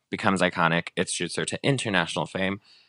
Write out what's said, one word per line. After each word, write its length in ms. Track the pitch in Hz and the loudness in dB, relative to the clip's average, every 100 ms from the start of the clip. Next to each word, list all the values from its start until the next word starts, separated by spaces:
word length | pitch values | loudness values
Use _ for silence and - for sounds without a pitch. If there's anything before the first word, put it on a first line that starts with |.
| - | -10
becomes 320 | 98 117 95 | -2 2 4
iconic. 460 | 90 92 85 82 - - | 2 4 2 2 -2 -4
It 120 | 92 | -2
shoots 280 | - 85 - | -2 -4 -4
her 80 | |
to 140 | 82 - | -4 -2
international 640 | 123 135 113 95 85 - 80 | 0 0 0 0 0 -2 -4
fame. 340 | 92 95 101 _ - | -2 -2 -4 _ -20